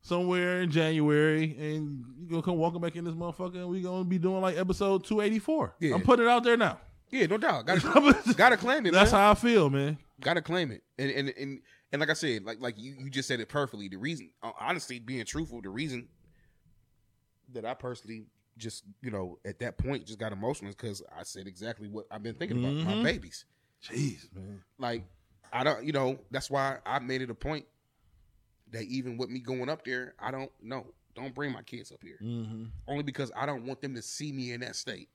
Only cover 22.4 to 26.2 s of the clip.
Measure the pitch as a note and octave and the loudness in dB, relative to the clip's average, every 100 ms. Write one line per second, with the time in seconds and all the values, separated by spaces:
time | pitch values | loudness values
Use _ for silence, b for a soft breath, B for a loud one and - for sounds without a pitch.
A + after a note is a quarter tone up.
22.4 | E3 B2 B2+ C#3+ E3 G#3 A#3 - - - | -4 -2 0 0 0 2 0 0 -6 -18
23.4 | - _ _ _ - A#2+ C#3 F#2 - F#2+ | -20 _ _ _ -10 -4 -4 -4 -14 -16
24.4 | F#2+ G2 _ _ B2 A#2 F#2+ _ _ _ | -14 -16 _ _ -4 -4 -8 _ _ _
25.4 | - B2 C3+ A2 C#3 C#3+ C3 C3+ | -8 0 0 0 -2 0 0 -2